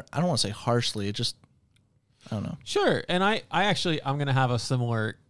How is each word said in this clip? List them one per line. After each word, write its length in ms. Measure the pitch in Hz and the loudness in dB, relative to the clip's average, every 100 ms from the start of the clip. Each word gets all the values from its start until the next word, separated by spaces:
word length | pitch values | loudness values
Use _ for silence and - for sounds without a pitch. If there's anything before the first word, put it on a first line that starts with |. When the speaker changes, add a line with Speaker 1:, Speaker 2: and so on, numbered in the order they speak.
| - | -2
Speaker 1:
I 40 | 143 | -2
don't 80 | 180 | 0
wanna 120 | 120 | 0
say 120 | 101 | -2
harshly, 580 | 104 123 120 - 107 101 | -4 0 2 0 -2 -4
it 40 | |
just, 220 | 101 117 - _ _ _ _ _ _ _ _ - | -2 -4 -6 _ _ _ _ _ _ _ _ -8
I 40 | |
don't 100 | 104 | -6
know. 140 | - - | -6 -8
Speaker 2:
Sure, 380 | - 403 349 139 - | -4 0 2 2 0
and 140 | 180 | 0
I, 180 | 196 220 - | 2 0 -2
I 140 | 165 | 0
actually, 360 | 202 - 180 156 | 2 2 0 -2
I'm 140 | 135 143 | -2 -2
gonna 140 | 139 | 2
have 160 | 131 127 | 2 4
a 80 | 120 | 2
similar 580 | - 127 120 113 110 - | 0 0 2 0 -2 -4